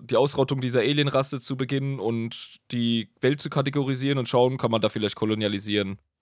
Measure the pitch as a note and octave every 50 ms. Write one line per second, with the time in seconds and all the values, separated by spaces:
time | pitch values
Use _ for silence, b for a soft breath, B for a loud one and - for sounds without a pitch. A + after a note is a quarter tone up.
0 | - A2+ A#2+ A2+ C3 C#3+ - - C3+ C3+ C#3+ C3+ B2+ B2+ A#2+ B2+ G#2+ A#2+ D3 D3
1 | D3 C#3 C3 C3+ C3+ - - C3 - - C3+ B2+ C3+ B2 C#3 C#3 C3+ C#3 C#3 C3
2 | - A2+ A#2 A2+ A2+ A#2 - - - - - - _ _ - A#2+ A#2 A#2 A#2 A#2
3 | A2 - _ _ - B2+ C#3+ C#3+ - - - D3 C#3 C#3+ C#3 D3 C#3 C3 C3+ B2+
4 | C3 C#3 C#3+ C#3 B2 - - B2 B2 B2+ C3 C3 - A#2+ A2+ A2 G#2+ G#2+ - A2+
5 | G#2+ G2+ - - - G#2+ G#2+ G#2+ G#2+ G2+ G#2 G2+ G2+ G#2+ G#2 G#2 G2+ F#2+ G2 -
6 | _ _ _ _